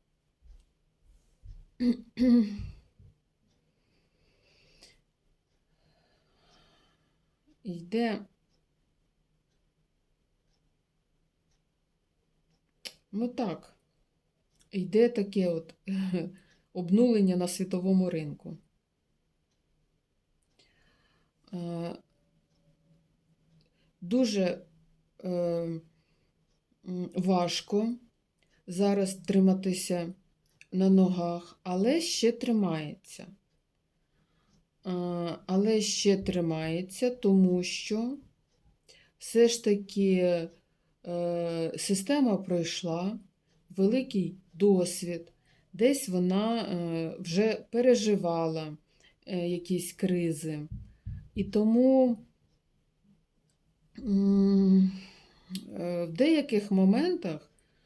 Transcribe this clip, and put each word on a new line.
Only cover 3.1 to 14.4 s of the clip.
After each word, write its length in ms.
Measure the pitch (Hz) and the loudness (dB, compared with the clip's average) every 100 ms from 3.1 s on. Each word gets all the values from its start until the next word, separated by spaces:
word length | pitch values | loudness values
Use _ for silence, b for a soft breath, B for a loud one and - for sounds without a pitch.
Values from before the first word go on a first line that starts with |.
| _ _ _ _ _ _ _ _ _ _ _ b b b b b b b b _ _ _ _ _ _ _ _ _ _ _ _ _ _ _ _ _ _ _ _ _ _ _ _ _ _ | _ _ _ _ _ _ _ _ _ _ _ b b b b b b b b _ _ _ _ _ _ _ _ _ _ _ _ _ _ _ _ _ _ _ _ _ _ _ _ _ _
йде... 600 | 220 170 170 220 233 208 202 _ _ _ _ _ _ _ _ _ _ _ _ _ _ _ _ _ _ _ _ _ _ _ _ _ _ _ _ _ _ _ _ _ _ _ _ _ _ _ _ _ _ _ _ _ - _ _ | -14 -12 -6 -4 -2 -4 -10 _ _ _ _ _ _ _ _ _ _ _ _ _ _ _ _ _ _ _ _ _ _ _ _ _ _ _ _ _ _ _ _ _ _ _ _ _ _ _ _ _ _ _ _ _ -20 _ _
Ну 160 | 202 240 | -8 -8
так, 500 | 247 220 156 - _ _ _ _ _ _ _ | -6 -6 -6 -12 _ _ _ _ _ _ _